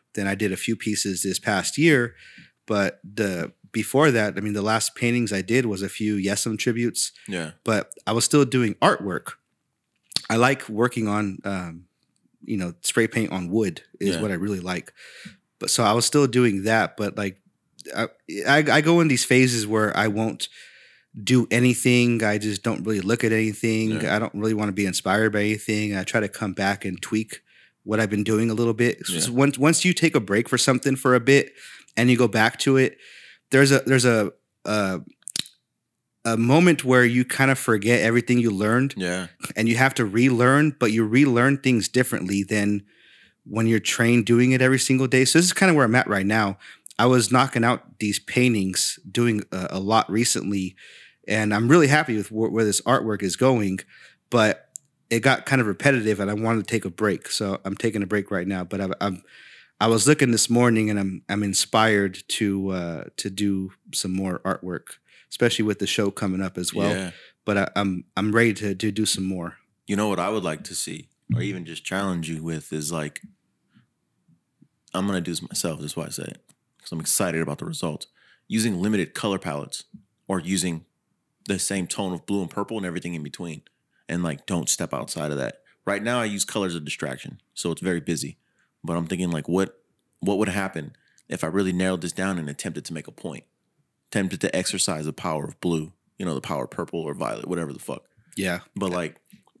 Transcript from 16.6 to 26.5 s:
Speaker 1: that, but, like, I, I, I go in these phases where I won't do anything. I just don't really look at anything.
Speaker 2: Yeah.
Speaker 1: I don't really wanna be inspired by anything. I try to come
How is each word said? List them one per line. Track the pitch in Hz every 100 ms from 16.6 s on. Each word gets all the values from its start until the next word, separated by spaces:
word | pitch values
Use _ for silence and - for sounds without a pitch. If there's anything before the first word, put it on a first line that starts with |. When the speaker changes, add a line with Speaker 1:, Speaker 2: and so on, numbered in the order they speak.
Speaker 1:
that, | 101 113 92 -
but, | 101 101
like, | 101 95 _ _ _ - - 67
I, | 117 _ - 92 78
I, | 143 151
I | 135
go | 156 170
in | 160
these | 127
phases | - 127 127 120 104
where | 110 107 -
I | 107
won't | 104 110 - - - - - - _ _ -
do | 101 127 117
anything. | 120 123 120 127 123 120 117
I | 107 104
just | 107 101
don't | 117 110
really | 101 107
look | 92 117
at | 113
anything. | 110 110 101 117 110 110 107
Speaker 2:
Yeah. | 82
Speaker 1:
I | 104
don't | 110
really | 101 110
wanna | 107 107
be | 95 98
inspired | 90 95 101 110
by | 104
anything. | 104 107 - 107 107 98
I |
try | 92 117
to | 101
come | - 104